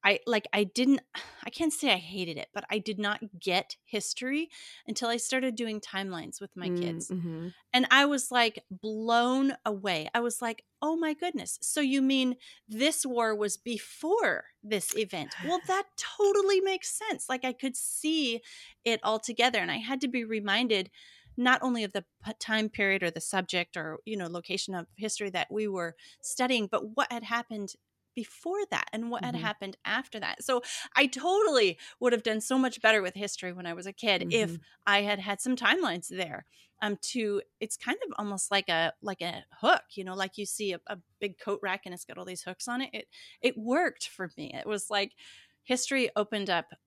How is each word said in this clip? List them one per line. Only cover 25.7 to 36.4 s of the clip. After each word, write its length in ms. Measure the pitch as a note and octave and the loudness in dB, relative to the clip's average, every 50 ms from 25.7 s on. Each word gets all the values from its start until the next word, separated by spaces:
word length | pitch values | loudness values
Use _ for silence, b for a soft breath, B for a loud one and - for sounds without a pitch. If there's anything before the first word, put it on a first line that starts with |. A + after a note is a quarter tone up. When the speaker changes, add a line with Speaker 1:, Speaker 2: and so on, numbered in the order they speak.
| G3 F#3 F3 E3 E3 B B B B B | -2 -2 -4 -4 -6 B B B B B
Speaker 1:
studying, 460 | - - - - B3+ B3 C4 A#3+ G#3+ F#3+ | -10 -8 -2 0 2 4 4 2 2 2
but 280 | - - - G#3+ A3 | 0 -2 -2 -2 -2
what 160 | C#4+ C#4 - | -2 -2 0
had 120 | B3 A#3 A3+ | -2 -8 -4
happened 500 | G#3+ A3+ A#3 A#3+ _ A3+ G#3 G3+ F#3+ - _ _ _ _ _ _ _ _ | -2 -2 -2 -2 _ -6 -6 -6 -8 -10 _ _ _ _ _ _ _ _
before 480 | - G#3+ - - - - E4 F4+ G4+ G#4 - | -8 -8 -8 -10 -10 -6 -4 -2 -2 -2 -2
that 160 | - - - - - | -2 -2 -2 -2 -4
and 160 | A3 A3+ A#3 | -6 -6 -4
what 160 | A#3 A#3+ - | -6 -4 -6
had 80 | B3 B3 | -4 -4
Speaker 2:
Mm-hmm. 140 | E3 D#3+ A3 | -2 -4 -4
Speaker 1:
happened 280 | G#3+ _ G3+ G3 F#3+ _ _ | -4 _ -8 -10 -10 _ _
after 360 | - G3+ A#3+ C4+ - - A3 | -4 -4 -4 -4 -6 -10 -8
that. 240 | - - - - - | -6 -6 -6 -6 0
So 180 | - C4 A#3+ B3 B B B B B B | 0 0 0 0 B B B B B B
I 120 | B3+ C#4 C4+ | 6 6 6
totally 720 | - C4 C4+ F4 F#4 G4+ G#4+ F4+ D4+ B3 A3 F#3 E3 B B B B B | 4 0 0 2 4 6 4 6 6 6 6 6 4 B B B B B
would 140 | B3 B3 A#3+ | 2 4 4
have 80 | A3 | 4
done 200 | A3 A#3 A3 A3 | 2 0 0 0
so 180 | G#3+ - C4 C4 | 0 2 4 4
much 200 | C4 B3+ A#3+ - | 4 2 0 4
better 220 | - A3 A3 G#3+ | 6 6 6 6
with 140 | F#3+ F3+ F#3 | 4 0 -4
history 360 | F#3+ G#3 G3+ - - - F#3 F3+ | -4 -6 -6 -6 -6 -8 -8 -8
when 120 | F3+ F3+ | -8 -8
I 80 | E3+ E3+ | -8 -8
was 140 | F3 F3+ G3 | -6 -8 -10
a 60 | G3 | -10
kid 320 | - - A3 G3 F3+ F3 F3 | -4 2 2 2 4 2 2
if 300 | F3+ A3+ A3 E3+ E3+ E3+ | 2 2 2 2 -2 -8
Speaker 2:
Mm-hmm. 40 | b b b b _ | b b b b _
Speaker 1:
I 160 | - G3+ G3+ | 2 4 4
had 160 | G3+ G3+ G#3 G3 | 4 2 0 -2
had 240 | F#3+ G#3 G3+ G3 | 0 -4 -4 -2
some 140 | - B3+ B3+ | 0 -2 -2
timelines 540 | B3 A#3+ G3+ B3 F4+ F4+ A#3+ E3+ F3 E3+ - | 2 4 4 4 6 4 0 0 -2 -4 -8
there. 360 | F3+ F#3 F#3 D#3+ C#3 - | -6 -6 -6 -6 -6 -12